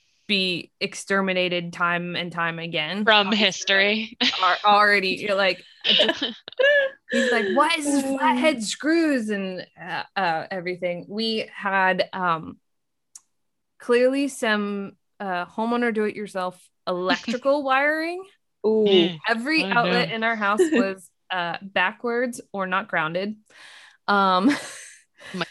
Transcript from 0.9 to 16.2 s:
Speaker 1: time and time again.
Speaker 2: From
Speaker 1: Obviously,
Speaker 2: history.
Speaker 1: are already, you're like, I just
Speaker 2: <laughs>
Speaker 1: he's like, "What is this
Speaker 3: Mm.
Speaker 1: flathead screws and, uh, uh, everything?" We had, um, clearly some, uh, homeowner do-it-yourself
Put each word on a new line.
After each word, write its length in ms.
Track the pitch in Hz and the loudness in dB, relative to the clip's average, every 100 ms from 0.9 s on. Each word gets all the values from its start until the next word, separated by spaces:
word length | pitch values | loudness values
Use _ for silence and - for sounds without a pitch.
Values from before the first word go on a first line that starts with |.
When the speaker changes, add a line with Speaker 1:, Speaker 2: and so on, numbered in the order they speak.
| - - 196 196 185 180 175 175 | -8 -2 0 0 0 0 -2 -6
Speaker 1:
time 420 | 170 175 175 175 175 | -2 -2 -2 -4 -6
and 160 | 175 | -6
time 280 | 170 170 165 | -4 -4 -4
again. 440 | 170 165 156 190 | -6 -4 -4 -2
Speaker 2:
From 240 | 214 214 196 | 4 4 4
Speaker 1:
Obviously, 180 | 208 208 | 2 2
Speaker 2:
history. 720 | - - 196 202 214 220 - 254 - | 0 0 2 4 2 -4 -2 -2 2
Speaker 1:
are 160 | 185 175 208 | 2 2 4
already, 440 | 202 208 202 190 | 6 6 4 2
you're 260 | 185 208 196 | -2 -2 0
like, 260 | 196 185 - - - | 2 0 -8 -8 0
I 80 | |
just 300 | - 220 - | 2 4 0
Speaker 2:
<laughs> 880 | 247 226 - - 539 571 539 - - | -4 -8 -10 2 4 4 2 -4 -4
Speaker 1:
he's 200 | - 523 | 0 2
like, 140 | - - | 2 2
"What 240 | 185 311 330 | 2 2 2
is 80 | 294 | 0
this 180 | 285 | 0
Speaker 3:
Mm. 140 | 269 269 | 0 0
Speaker 1:
flathead 460 | 302 254 311 262 | 2 4 2 0
screws 640 | 208 - 285 330 320 269 214 | -4 -4 0 2 2 0 -2
and, 360 | 208 190 185 - - | -4 -4 -8 -12 -16
uh, 240 | 170 160 - - | -10 -8 -6 -2
uh, 320 | 180 160 - | 0 -2 -4
everything?" 560 | 190 175 180 180 175 175 | -8 -6 -6 -6 -6 -8
We 400 | 202 226 220 214 | -6 -4 -4 -6
had, 560 | - 196 190 185 185 - | -6 -2 2 2 2 -2
um, 440 | 190 180 160 175 - _ _ _ _ _ - _ _ _ _ _ _ | -2 -2 -2 -6 -18 _ _ _ _ _ -20 _ _ _ _ _ _
clearly 480 | - 240 254 269 277 | 0 4 4 2 -2
some, 640 | - 226 208 202 202 196 - _ - | -2 -2 0 -2 -6 -10 -14 _ -12
uh, 260 | 202 180 175 | -6 -6 -6
homeowner 480 | - 226 240 240 | -6 -2 0 0
do-it-yourself 680 | 220 214 - | 0 -2 -4